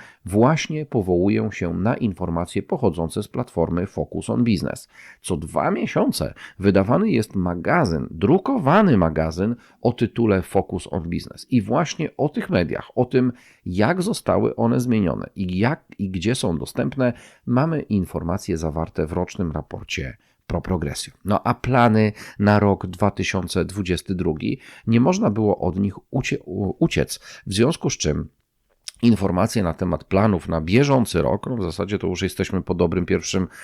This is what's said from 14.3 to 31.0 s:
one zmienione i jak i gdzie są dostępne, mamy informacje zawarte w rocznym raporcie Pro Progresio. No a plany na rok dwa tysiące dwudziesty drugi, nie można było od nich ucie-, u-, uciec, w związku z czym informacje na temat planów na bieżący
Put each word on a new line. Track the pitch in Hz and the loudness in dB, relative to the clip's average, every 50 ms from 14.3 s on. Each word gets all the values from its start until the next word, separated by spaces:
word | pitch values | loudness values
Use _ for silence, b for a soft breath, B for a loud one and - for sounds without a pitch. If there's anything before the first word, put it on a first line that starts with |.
| 90 98 110 117 - | 2 2 2 0 0
one | - 117 117 123 127 | 0 0 2 2 2
zmienione | 120 127 113 110 95 80 60 50 50 - - | 2 2 2 2 2 0 0 -2 -6 -8 -8
i | - 95 90 90 | -6 -6 -4 0
jak | 95 110 131 160 - _ - - - | 0 0 0 0 -2 _ -12 -10 -8
i | 104 95 | -6 -4
gdzie | 92 90 82 110 131 | -4 -2 -2 -2 -2
są | - - 98 82 | 0 -2 -2 -2
dostępne, | 65 - - - 123 139 139 - 135 127 120 117 B B B B B B | -4 -6 -6 -4 -4 -4 -4 -2 0 0 0 -2 B B B B B B
mamy | 127 120 127 151 165 160 143 | -2 0 0 0 0 -2 -4
informacje | - - 107 98 87 - - 78 85 82 90 - - - 85 80 | -2 0 0 0 0 -2 -4 -4 -4 -4 -4 -4 -4 -4 -4 -2
zawarte | 82 78 76 80 82 - - - 80 | -2 -4 -2 -4 -4 -4 -4 -4 -4
w | 76 85 | -2 -2
rocznym | 87 90 - - - 90 80 | -4 -4 -4 -4 -4 -4 -4
raporcie | 76 78 - - - - - - - - 67 64 - - _ _ _ _ _ | -4 -6 -8 -8 -12 -12 -10 -8 -8 -8 -8 -8 -12 -16 _ _ _ _ _
Pro | - - 85 | -4 -4 -4
Progresio. | - - 92 80 78 71 78 - - - - _ - | -2 -2 -2 -2 -2 -4 -6 -6 -10 -12 -14 _ -4
No | 92 101 - - | -2 -2 0 0
a | 120 123 | -2 -2
plany | - - 123 131 123 120 117 107 110 107 104 - B B B B B | -2 0 2 4 6 6 6 6 6 4 2 0 B B B B B
na | 104 104 104 101 | 4 6 6 6
rok | 101 101 95 - - | 6 4 2 2 -2
dwa | 95 90 - 107 101 | -6 -4 0 0 0
tysiące | - - 92 - - 95 90 - - 92 82 | 0 -2 -4 -2 -2 -2 -4 -2 -2 -2 -2
dwudziesty | 90 92 104 92 87 87 80 - - 95 | -2 -4 -4 -2 -2 -2 -4 -4 -4 -4
drugi, | 87 87 85 78 76 - 113 120 B B B B B B | -2 -2 -2 -2 -2 -2 -4 -4 B B B B B B
nie | 113 113 117 | 2 4 4
można | 131 175 185 202 233 117 | 4 4 2 2 0 0
było | 101 110 107 104 - | 0 2 2 2 2
od | - - 90 87 95 | 0 0 -2 0 0
nich | 101 101 - - - _ | -2 -2 -4 -6 -10 _
ucie-, | - 135 - - - - - | -6 -4 -4 -4 -4 -6 -6
u-, | - 90 101 101 90 - - | -8 -6 -4 -4 -2 0 0
uciec, | 170 165 - 76 - - - - B B B B B | 0 0 2 0 -2 -2 -4 -12 B B B B B
w | - 92 | -4 0
związku | 104 117 139 - - - - | 2 2 2 2 0 -2 -4
z | - | -2
czym | - - 78 73 80 82 - _ _ _ _ _ _ _ _ _ _ _ - - _ | -2 -2 -2 -2 -2 -4 -8 _ _ _ _ _ _ _ _ _ _ _ -20 -4 _
informacje | - 120 107 98 101 85 90 90 104 117 - 113 92 | 4 4 4 4 2 2 2 2 2 2 0 0 0
na | 82 80 | -2 -2
temat | - 95 87 80 - - | -2 -2 -2 -2 -4 -2
planów | - 95 95 107 110 95 80 - | 0 2 4 4 4 2 0 0
na | - 85 80 | -2 -4 -2
bieżący | 78 80 98 123 143 143 135 127 | 0 2 4 4 4 4 4 2